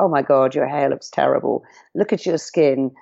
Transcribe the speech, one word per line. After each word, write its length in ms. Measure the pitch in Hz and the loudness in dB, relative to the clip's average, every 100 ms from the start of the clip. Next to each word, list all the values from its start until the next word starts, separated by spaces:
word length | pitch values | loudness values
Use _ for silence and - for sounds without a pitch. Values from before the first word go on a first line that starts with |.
"Oh 60 | 190 | 2
my 140 | 147 | 0
God, 340 | 135 135 131 147 | 2 2 2 0
your 120 | 135 | -4
hair 220 | 147 139 | -2 -2
looks 200 | 131 - | -2 -6
terrible. 540 | - 135 131 127 - - - _ | -2 0 0 0 -4 -6 -20 _
Look 200 | - 202 | -4 -2
at 120 | 202 185 | -2 -2
your 120 | 165 | -4
skin. 540 | - - 147 135 135 - | -4 2 2 2 -2 -6